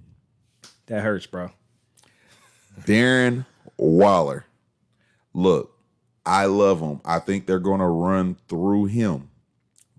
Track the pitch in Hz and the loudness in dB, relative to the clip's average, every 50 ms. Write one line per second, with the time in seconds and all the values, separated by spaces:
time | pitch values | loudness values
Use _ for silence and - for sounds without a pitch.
0 | - _ _ _ _ _ _ _ _ _ _ _ - - _ _ _ - 113 104 | -20 _ _ _ _ _ _ _ _ _ _ _ -20 -20 _ _ _ -10 -8 -4
1 | 104 110 104 92 - - - 90 90 92 - _ _ _ _ _ _ _ _ _ | -4 -4 -4 -4 -8 -12 -12 -12 -12 -12 -14 _ _ _ _ _ _ _ _ _
2 | _ _ _ _ _ _ _ _ _ _ _ _ _ _ _ - - - 104 113 | _ _ _ _ _ _ _ _ _ _ _ _ _ _ _ -10 -2 0 2 2
3 | 123 127 127 127 127 123 120 127 127 - _ _ _ - - - - 78 80 87 | 4 4 2 2 2 0 0 -2 -6 -10 _ _ _ -18 -8 -2 0 2 4 6
4 | 98 101 98 87 78 71 67 69 - _ _ _ _ _ _ _ _ _ _ _ | 6 6 4 4 2 0 -4 -8 -12 _ _ _ _ _ _ _ _ _ _ _
5 | _ _ _ _ _ _ _ 87 90 95 85 67 - - _ _ _ _ _ _ | _ _ _ _ _ _ _ 0 2 2 2 2 -2 -6 _ _ _ _ _ _
6 | _ _ _ _ _ 85 92 98 98 98 98 101 101 98 95 82 80 76 73 67 | _ _ _ _ _ -2 0 2 2 2 2 4 4 2 2 0 -2 -6 -8 -10
7 | - - 85 82 - - 98 98 92 - 95 92 90 98 98 95 92 87 85 82 | -6 -4 -4 -4 -2 -4 -6 -6 -2 -2 -4 -2 0 -2 -2 0 0 0 0 0
8 | 87 92 95 95 92 90 90 - _ _ 90 82 90 98 101 104 101 98 107 120 | 0 0 0 0 -2 -2 -4 -8 _ _ -6 -4 -2 0 0 0 -2 -2 -2 -2
9 | 113 101 80 67 69 - _ _ _ _ _ _ _ _ _ _ _ _ _ | -2 -2 -4 -6 -8 -14 _ _ _ _ _ _ _ _ _ _ _ _ _